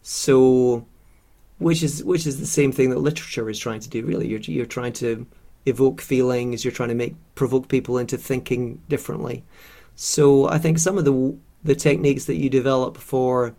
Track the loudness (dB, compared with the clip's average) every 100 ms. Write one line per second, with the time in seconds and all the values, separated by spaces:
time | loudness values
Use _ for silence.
0 | -10 -4 4 6 6 6 4 0 -6 _
1 | _ _ _ _ _ -4 0 0 -2 -4
2 | -2 -2 -2 -6 -4 0 0 2 0 2
3 | -2 -4 -8 -8 -6 -6 -8 -10 -8 -8
4 | -4 -4 -4 -6 -6 -6 -6 -6 -8 -4
5 | -4 -4 -10 -20 -20 -6 -4 2 2 2
6 | -2 0 2 0 -2 -4 -6 -4 -4 -2
7 | -4 -8 _ -4 0 0 0 -2 0 -4
8 | -2 -6 -4 -6 -2 -4 -4 -10 -6 -6
9 | -6 -8 -8 -8 -14 -20 -20 -20 -20 -12
10 | -4 4 6 6 4 2 2 2 2 2
11 | 2 2 0 -4 _ _ -2 2 2 2
12 | 2 0 -2 -2 0 2 2 0 -2 -6
13 | -6 -2 0 0 -2